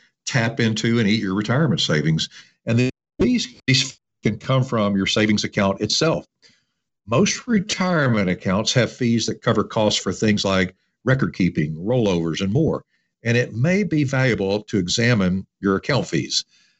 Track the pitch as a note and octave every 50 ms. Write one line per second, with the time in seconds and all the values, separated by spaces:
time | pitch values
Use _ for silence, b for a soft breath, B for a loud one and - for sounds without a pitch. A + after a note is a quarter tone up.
0 | B B B _ _ - - A#2+ A2+ A#2 - - A#2 A2 G#2+ A2 - A2+ A#2 A#2+
1 | A2 G2 A2 A2 G#2 F#2+ F#2 G#2 G#2 - A#2 C#3+ E3 C#3 F2+ - - - D#2+ D2+
2 | D2 D#2+ D#2+ D#2 - B B B B B B B B - A#2 A#2+ B2+ C3 - _
3 | _ _ _ - G3 B3 B3 A3+ - - - - _ - C3 C3+ - - - _
4 | _ _ _ _ - A2+ G#2 - - - C3 C3 B2 C3 B2 A2 G#2 G2+ G2+ G2
5 | F#2+ - - A2 G#2+ G#2+ G#2+ G2+ - - - G#2+ G2+ G2 F#2+ - G#2 G#2+ - -
6 | D#3 E3 - - - - _ _ b b b b b b b b b _ _ _
7 | _ G2+ A2+ C#3+ G#3 G3+ - - - B3+ A#3 G3+ - - - - F#3 F#3 F3 D#3
8 | C#3+ B2 A2+ G#2 G2 F2+ F2+ - - G2+ F#2 G#2 A2 - - B2+ A2 - - -
9 | B2+ A#2 A#2 A2 - - G2 - - B2 A2 G#2+ F#2+ - - A2+ G#2+ G#2 - -
10 | - G2+ F#2 - A2+ G#2+ G#2 G2 - G2 F#2+ F#2+ F#2 F2+ - _ _ _ _ _
11 | _ B2+ C3 C3 G#2+ F2 - - F#2 F2 - E2 D2+ D2+ D#2 D#2 F2 G#2+ B2+ B2+
12 | A2 G2 F2+ E2+ E2 E2 D#2 - G2 F#2+ G#2+ D3+ D#3+ A#2 D2+ C2 - _ _ _
13 | _ _ _ _ - A#2 A#2 A#2+ B2 F#2+ G#2+ A2+ C3 F3 F#3 G3+ G#3 D#3+ D#3+ D3+
14 | C#3+ B2+ C3+ C3 C3 B2+ G#2+ F#2+ G2 G2 G2+ G#2+ - - - G2+ F2 F2 - A#2+
15 | A#2 A#2+ B2 G#2 F#2+ F2+ F#2 F#2+ - - _ _ F#2+ G2 G2 F#2+ - - C#3+ A2+
16 | F2+ - - C#2 B1+ - - - - b b b b b b